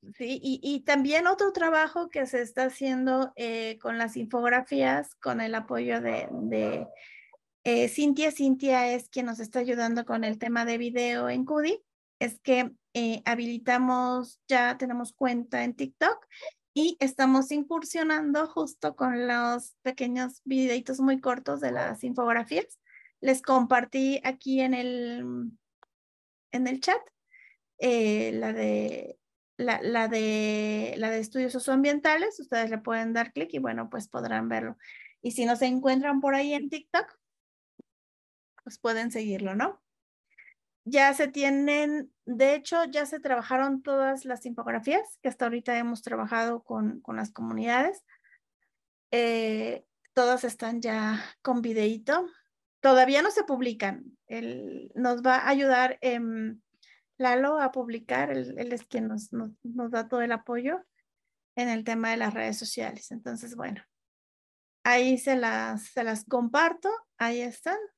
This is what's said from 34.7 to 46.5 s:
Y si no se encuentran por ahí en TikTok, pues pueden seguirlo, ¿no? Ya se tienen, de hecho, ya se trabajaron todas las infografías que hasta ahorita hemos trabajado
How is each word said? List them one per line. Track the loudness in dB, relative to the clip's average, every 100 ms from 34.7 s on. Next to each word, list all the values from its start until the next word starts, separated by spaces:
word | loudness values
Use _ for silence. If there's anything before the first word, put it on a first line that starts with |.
| -10 -18 -20 -20 _
Y | -8
si | -2 0
no | 2
se | 2
encuentran | 2 2 2 2 0
por | 2 2
ahí | 0
en | -2 -4
TikTok, | -8 -2 -2 -2 _ _ _ _ _ _ _ -20 _ _ _ _ _ _ _
pues | -20 -6
pueden | -2 -2 -2
seguirlo, | -4 -4 -2 -4 -2
¿no? | -2 -4 _ _ _ _ _ _ -20 _ _ _
Ya | 0 4 6
se | 4 0
tienen, | 2 2 2 2 2 0 -2 -6 _ -8
de | 2 4 4
hecho, | 0 0 0
ya | -2 -4
se | -4
trabajaron | -2 -2 0 0 0 -2
todas | 0 0 2 0 -6
las | -8 -8
infografías | -8 -4 -4 0 0 0 -6
que | -6
hasta | -2 -2
ahorita | -2 -2 -2
hemos | -2 -6
trabajado | -6 -6 -2 -2 -2